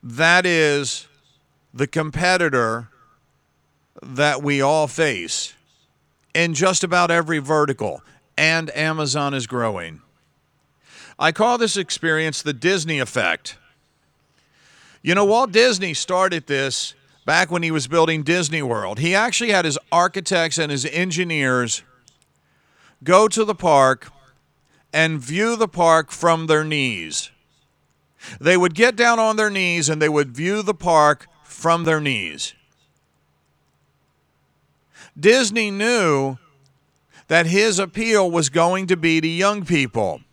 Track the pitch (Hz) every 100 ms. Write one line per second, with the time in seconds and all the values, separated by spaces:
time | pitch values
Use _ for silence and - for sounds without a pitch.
0 | - 117 160 180 180 170 156 147 135 -
1 | - _ _ _ _ _ _ 120 139 -
2 | 156 151 180 185 165 131 113 113 113 _
3 | _ _ _ _ _ _ _ _ _ -
4 | - 131 147 135 143 143 135 156 151 -
5 | 160 104 82 - - - _ _ _ _
6 | _ _ _ 160 170 151 185 185 185 180
7 | 175 170 160 160 139 156 147 135 104 -
8 | _ _ _ - 156 165 160 - 156 156
9 | 147 147 143 139 113 123 113 98 82 78
10 | _ _ _ _ _ _ _ _ _ -
11 | - _ 151 165 220 240 226 202 180 -
12 | 165 156 160 143 147 135 165 190 156 151
13 | 123 - 92 80 - - _ _ _ _
14 | _ _ _ _ _ _ _ _ _ _
15 | - 185 202 226 247 196 247 196 190 147
16 | - 185 190 170 - 139 135 123 - -
17 | _ _ - 165 180 170 165 160 123 165
18 | 160 160 147 175 156 156 135 113 92 107
19 | 160 190 214 - 233 202 165 131 _ 170
20 | 180 190 170 185 165 147 151 143 131 147
21 | 185 160 180 156 135 127 120 - - _
22 | _ _ _ _ _ _ _ _ _ _
23 | 135 185 214 220 220 196 - 139 131 127
24 | - - _ _ _ _ _ _ _ 151
25 | 160 160 123 165 220 233 220 175 170 160
26 | 147 - 170 165 160 156 156 151 131 101
27 | 82 71 - _ _ _ _ _ _ _
28 | _ _ - - 147 180 180 160 233 220
29 | 240 233 220 214 214 196 180 170 143 156
30 | 156 151 139 123 170 208 202 196 175 160
31 | 147 147 - _ _ - 165 165 160 156
32 | 147 117 90 73 - - _ _ _ _
33 | _ _ _ _ _ _ _ _ _ _
34 | _ _ _ _ _ _ _ _ _ _
35 | - - 165 247 233 220 214 196 220 240
36 | 175 143 135 131 _ _ _ _ _ _
37 | _ _ _ 160 165 185 220 185 190 202
38 | 226 214 185 170 143 165 170 185 190 180
39 | 165 160 160 165 196 208 165 165 131 117
40 | 98 69 _